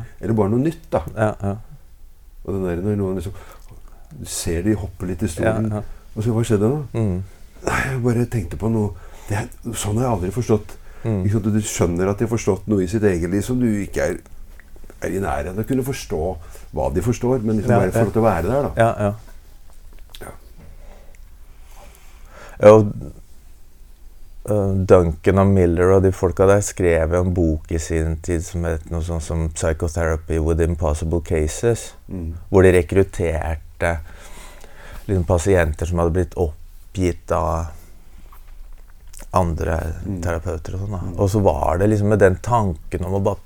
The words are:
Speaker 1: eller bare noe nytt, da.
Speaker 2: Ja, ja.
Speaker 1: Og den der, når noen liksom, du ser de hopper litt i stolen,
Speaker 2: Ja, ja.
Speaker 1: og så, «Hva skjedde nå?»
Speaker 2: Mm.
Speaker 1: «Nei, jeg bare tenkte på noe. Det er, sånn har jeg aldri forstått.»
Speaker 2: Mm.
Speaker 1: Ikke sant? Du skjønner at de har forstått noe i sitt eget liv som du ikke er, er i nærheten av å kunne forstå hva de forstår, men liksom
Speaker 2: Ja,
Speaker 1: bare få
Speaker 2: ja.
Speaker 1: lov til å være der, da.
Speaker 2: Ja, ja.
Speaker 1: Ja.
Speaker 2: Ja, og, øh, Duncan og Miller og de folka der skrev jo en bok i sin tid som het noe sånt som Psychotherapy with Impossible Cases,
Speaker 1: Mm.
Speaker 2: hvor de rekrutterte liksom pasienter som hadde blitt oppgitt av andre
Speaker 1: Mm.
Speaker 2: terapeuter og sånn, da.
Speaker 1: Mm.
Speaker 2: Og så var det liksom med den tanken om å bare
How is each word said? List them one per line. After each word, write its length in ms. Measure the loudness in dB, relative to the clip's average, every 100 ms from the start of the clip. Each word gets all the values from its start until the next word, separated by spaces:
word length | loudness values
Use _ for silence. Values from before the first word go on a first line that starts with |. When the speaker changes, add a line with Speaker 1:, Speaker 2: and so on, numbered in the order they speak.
| -6 -10
Speaker 1:
eller 100 | -2
bare 140 | 2 2
noe 120 | 2
nytt, 300 | 0 -2 -4
da. 120 | -4 -4
Speaker 2:
Ja, 200 | -2 -2 0
ja. 140 | -4 -6 -10 -20 -20 -20 -20 -20 -20 -14 -6
Speaker 1:
Og 80 |
den 100 | -4
der, 120 | -2 -2
når 200 | -2 0
noen 180 | 0 -2
liksom, 160 | -6 -10 -16 -18 -20 -18 -18 -20 -20 -16
du 60 |
ser 380 | -10 -6 -2 0
de 100 | 0
hopper 320 | 0 -2 -8 -8
litt 160 | -4
i 40 | -4
stolen, 400 | 0 0 0 -2
Speaker 2:
Ja, 60 | -2
ja. 60 | -6 -12 -12 -4
Speaker 1:
og 60 |
så, 80 | 0
«Hva 100 | 0
skjedde 260 | 2 2 2
nå?» 160 | 0 -4
Speaker 2:
Mm. 280 | -2 -2 -2 -6 -14 -20 -10
Speaker 1:
«Nei, 160 | -4 -2 -2
jeg 100 | 0
bare 220 | 2 2 0
tenkte 300 | -2 -4 -4
på 140 | 0
noe. 200 | 0 0 -4 -16 -18 -6
Det 80 | -6
er, 100 | -6 -10 -10
sånn 240 | -6 -2 0
har 60 | 0
jeg 40 |
aldri 180 | 0 -2
forstått.» 440 | -2 2 0 0 -14 -16 -8
Speaker 2:
Mm. 200 | -2 0 2
Speaker 1:
Ikke 60 |
sant? 120 | 0
Du 160 | 2 0
skjønner 480 | -2 0 0 2 0
at 80 | 0
de 60 | 0
har 100 | 0
forstått 280 | 0 -2 0
noe 140 | 0
i 40 | 0
sitt 160 | 2
eget 280 | 2 2 0
liv 120 | -2
som 180 | 0 0
du 60 | 0
ikke 320 | 0 -2 -2
er, 160 | -2 -4 -10 -16 -16 -16 -18 -18 -18 -10
er 60 | -6
i 100 | -4
nærheten 380 | -2 -4 -4 -4
av 60 |
å 40 | -2
kunne 140 | -2
forstå 520 | -2 -6 -6 -4 -4 -6 -12 -16 -10
hva 180 | -4 -2
de 60 | 0
forstår, 420 | 0 0 0 0
men 140 | 0 0
liksom 140 | 2
Speaker 2:
Ja, 80 | 2
Speaker 1:
bare 120 | 2
få 20 | 2
Speaker 2:
ja. 40 |
Speaker 1:
lov 80 | 2
til 100 | 4
å 20 |
være 180 | 2 2
der, 200 | 0 0
da. 80 | 0 2
Speaker 2:
Ja, 180 | 2 2
ja. 140 | -2 -2 -12 -18 -20 -20 -18 -18 -18 -18 -18 -16
Speaker 1:
Ja. 60 | -16 -16 -20 -20 -18 -18 -18 -18 -20 -20 -20 -20 -20 -20 -20 -20 -20 -20 -20 -20 -20 -20 -18 8
Speaker 2:
Ja, 100 | 10
og, 200 | 10 8 -2 -10 -14 -20 -20 -20 -20 -20 -20 -20 -20 -20 -18 -18 -14 -2
øh, 380 | 0 2 0 6
Duncan 520 | 8 8 2 2 6
og 80 | 6
Miller 460 | 6 4 6 6 6
og 60 |
de 100 | 6
folka 340 | 2 0 4 6
der 140 | 6
skrev 520 | 2 0 2 4 2
jo 80 | 2
en 100 | 2
bok 380 | 2 2 0 -2
i 60 | -6
sin 380 | -2 0 0 -2
tid 220 | -2 -4 -2
som 180 | -4
het 240 | -2 -4 -4
noe 120 | -6
sånt 200 | -4 -4
som 260 | -4 -2 -2
Psychotherapy 880 | -2 -2 0 -2 0 0 -2 -2 0
with 220 | 2 2
Impossible 600 | 2 2 0 0 0 -2
Cases, 720 | 0 0 0 0 0 0 -4 -16 -12
Speaker 1:
Mm. 260 | -8 -8 -8 2
Speaker 2:
hvor 120 | 8
de 100 | 8
rekrutterte 1300 | 8 4 2 2 0 -2 0 -2 -6 -8 -4 -2 -2 -8 -16 -16 -16 -18 -18 -18 -18 -16 -14 -2
liksom 160 | 0 2
pasienter 600 | 2 4 4 2 0 -2
som 120 | 0
hadde 140 | 2
blitt 220 | 2 -2 0
oppgitt 960 | -2 -4 -16 -18 -12 -2 0 -2 -2
av 340 | 0 0 -2 -4 -12 -18 -20 -20 -18 -18 -18 -18 -16 -16 -16 -18 -18 -16 -16 -2
andre 600 | 2 2 0 -2 -2 -4 -6 -6
Speaker 1:
Mm. 140 | -4
Speaker 2:
terapeuter 520 | -2 -4 -4 -6 -6
og 60 | -6
sånn, 100 | -6
da. 80 | -6
Speaker 1:
Mm. 200 | -6 0
Speaker 2:
Og 120 | 2
så 100 | 4
var 380 | 4 4 0 2
det 100 | 4
liksom 180 | 4 4
med 100 | 6
den 180 | 6 6
tanken 680 | 0 0 0 -4 -6 -6
om 80 | -2
å 80 | 0
bare 160 | 0 -2